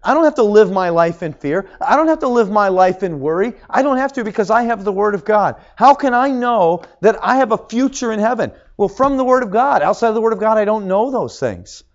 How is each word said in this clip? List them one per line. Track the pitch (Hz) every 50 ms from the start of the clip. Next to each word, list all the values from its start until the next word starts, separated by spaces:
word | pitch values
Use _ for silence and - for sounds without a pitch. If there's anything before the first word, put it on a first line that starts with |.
| -
I | - 240
don't | 311 330
have | 302 294
to | 277 233
live | 208 208 214 214 185 190
my | 190 185 175
life | 170 170 170 170 170 - 185
in | 160 135
fear. | _ - 143 147 190 196 - - -
I | - - 208
don't | 269 320 320
have | 320 320
to | - 269
live | 240 240 226 190
my | 208 214 208 196
life | 185 185 185 185 185 185 202
in | 185 165 143
worry. | 131 151 160 175 202 240 233 - - -
I | - 262 269
don't | 285 269 254
have | 262 277 269
to | - 226
because | 214 190 - 208 175
I | 226 233 240
have | 233 233 214 196
the | 208 196
Word | 190 208 214 202
of | 196 -
God. | - 208 208 196 156 117 - - _ _
How | - 208 262 285
can | 269 - 269 240
I | 240 254 277
know | 269 247 240 247 240 220 185 165 170 175 - - - _ -
that | 208 220 - -
I | 190 247
have | 262 269 220 226
a | 202
future | 226 - - 226 262 269 269 - 254 233
in | 220 214
heaven? | 208 220 254 226 196 110 - - _ _ -
Well, | - 208 190
from | - - 262 277 277
the | 262 262
Word | 247 254 254 254
of | 208 185
God. | 220 254 285 269 196
Outside | 143 165 208 - 226 226
of | 214
the | 226
Word | 220 226 220
of | 190
God, | 202 220 220 220
I | 214
don't | 202 214 220 202 185
know | 185 196 226 269 269
those | 240 170 120 - -
things. | - 123 101 85 92 - - - _ _ _